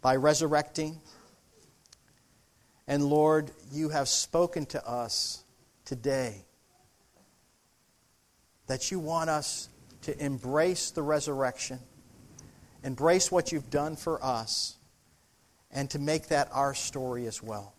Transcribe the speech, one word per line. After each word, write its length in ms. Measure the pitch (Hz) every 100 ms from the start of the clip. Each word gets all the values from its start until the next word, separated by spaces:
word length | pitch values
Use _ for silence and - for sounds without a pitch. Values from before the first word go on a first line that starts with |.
by 140 | 131 131
resurrecting. 840 | 143 151 160 147 151 - 156 160 - - - _ _ _ - _ _ - _ _ _ _ _ _ _ _ -
And 160 | 143
Lord, 480 | 143 151 151 156 147 - -
you 200 | 143 156
have 180 | 156 139
spoken 580 | - - 165 175 175 139
to 180 | 147
us 600 | 113 120 120 - - - - _ _ _
today 600 | - 127 135 135 123 101 - _ _ _ _ _ _ _ _ _ _ _ _ _ _ _ _ _ _ _ _ _ -
that 240 | 131 -
you 80 | 190
want 320 | 156 165 160
us 380 | 151 147 - - - - -
to 180 | - 143
embrace 720 | 147 131 127 143 170 175 -
the 120 | -
resurrection, 760 | 147 151 147 139 131 127 - 127 120 - - - - - - - - -
embrace 480 | 139 123 156 185 185
what 220 | 180 165
you've 180 | 160 127
done 240 | 143 151
for 260 | 156 - 156
us, 580 | 131 120 113 - - - _ _ _ _ _ _ _ _ _
and 180 | 135 139
to 100 | 147
make 260 | 143 156 -
that 200 | 151 139
our 240 | 131 139
story 540 | 139 - 139 127 123 120
as 120 | 107
well. 320 | 110 107 101